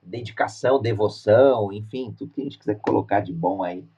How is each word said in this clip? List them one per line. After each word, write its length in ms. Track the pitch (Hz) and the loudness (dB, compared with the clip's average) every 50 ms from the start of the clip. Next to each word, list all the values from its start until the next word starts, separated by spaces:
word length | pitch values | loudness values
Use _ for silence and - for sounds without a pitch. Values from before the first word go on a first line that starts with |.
dedicação, 800 | _ 87 95 120 120 107 - - 123 - - - - 123 135 139 | _ -12 -12 -10 -10 -12 -4 -4 -4 -4 -4 -2 0 2 2 2
devoção, 920 | 110 117 113 101 107 104 - - - 107 104 117 131 139 127 117 104 98 98 | 2 0 -2 0 0 -2 -2 -2 2 6 6 8 8 8 6 4 0 -4 -4
enfim, 420 | 104 107 107 - 127 127 117 104 - | -8 -12 -10 -8 -8 -8 -8 -10 -12
tudo 140 | 135 113 | -14 -10
que 80 | _ - | _ -8
a 20 | 131 | -8
gente 120 | 139 113 - | -8 -8 -10
quiser 220 | _ - 107 110 | _ -6 -6 -2
colocar 400 | - - 127 110 - - 101 101 | -2 0 0 0 0 2 0 -2
de 140 | - 90 87 | 0 -2 -6
bom 280 | 82 82 90 95 98 | -2 -2 -2 -2 -2
aí 220 | 92 87 90 90 85 80 _ | -4 -6 -6 -8 -12 -16 _